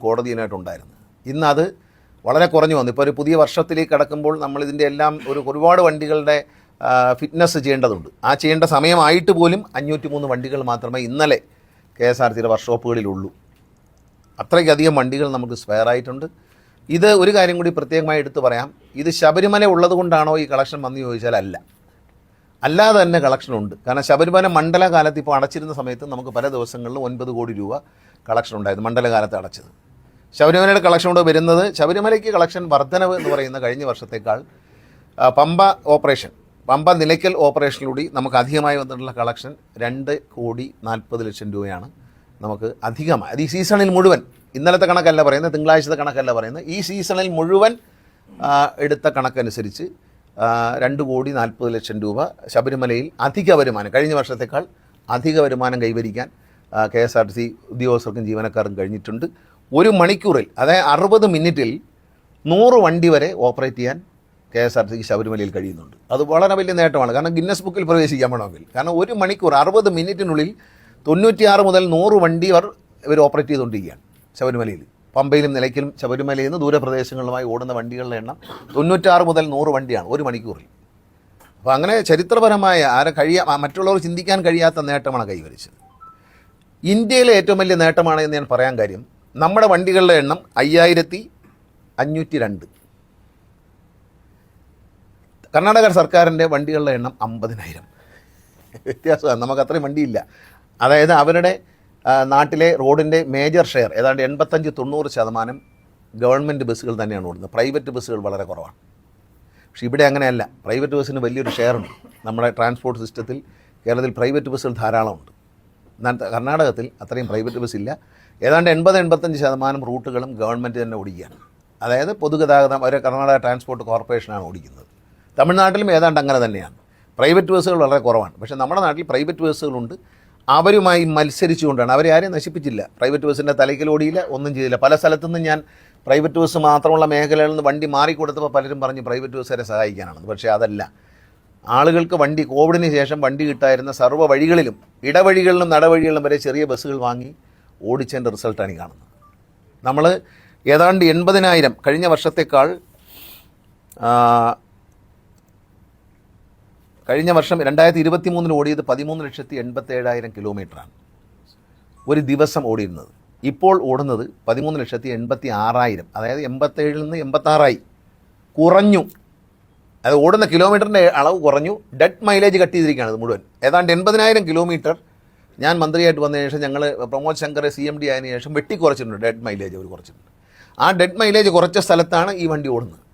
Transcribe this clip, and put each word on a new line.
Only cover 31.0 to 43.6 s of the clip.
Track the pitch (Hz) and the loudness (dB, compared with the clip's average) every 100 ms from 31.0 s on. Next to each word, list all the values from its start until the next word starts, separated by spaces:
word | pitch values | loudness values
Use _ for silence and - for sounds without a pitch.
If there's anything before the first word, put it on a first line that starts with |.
| 180 | 2
കൂടെ | 175 160 | 2 4
വരുന്നത്, | 160 165 165 196 165 | 4 4 2 2 0
ശബരിമലയ്ക്ക് | 156 190 214 220 214 | 0 0 0 0 0
കളക്ഷൻ | 202 170 185 175 | 0 0 -2 0
വർധനവ് | 143 135 180 185 185 | 0 0 -2 -2 -2
എന്ന് | 151 | -2
പറയുന്ന | 143 131 135 | -4 -4 -6
കഴിഞ്ഞ | 123 127 139 | -6 -4 -6
വർഷത്തേക്കാൾ, | 113 110 117 107 110 - _ _ _ _ _ _ - | -8 -10 -8 -4 -6 -8 _ _ _ _ _ _ 0
ആ, | 127 127 | 2 4
പമ്പ | 151 175 196 185 156 | 2 4 2 2 2
ഓപ്പറേഷൻ, | 147 143 131 - - _ _ - | 2 2 -2 -4 -18 _ _ -2
പമ്പ | 131 156 175 | 0 2 2
നിലയ്ക്കൽ | 156 165 185 170 147 | 2 0 0 0 0
ഓപ്പറേഷനിലൂടെ | 143 143 - 135 131 156 135 | 2 -2 -4 -8 -8 -8 -6
നമുക്ക് | 131 131 | 0 2
അധികമായി | 131 151 147 143 | 2 0 0 -2
വന്നിട്ടുള്ള | 131 127 131 120 | -4 -10 -10 -6
കളക്ഷൻ | 117 117 131 147 _ 110 | -6 -6 -12 -20 _ -8
രണ്ട് | 117 131 139 151 - - | -8 -6 -6 -8 -8 -10
കോടി | 120 117 131 - 110 | -8 -8 -12 -12 -10
നാൽപ്പത് | 113 - 120 110 | -10 -8 -8 -8
ലക്ഷം | 101 104 | -10 -10
രൂപയാണ് | 101 101 90 104 - _ _ _ - | -8 -8 -10 -14 -20 _ _ _ -14
നമുക്ക് | 104 104 110 - 110 | -12 -8 -8 -8 -8
അധികമായി. | 117 156 135 82 | -6 -2 -2 -2
അത് | 123 | -6
ഈ | 151 | -6
സീസണിൽ | 175 | -4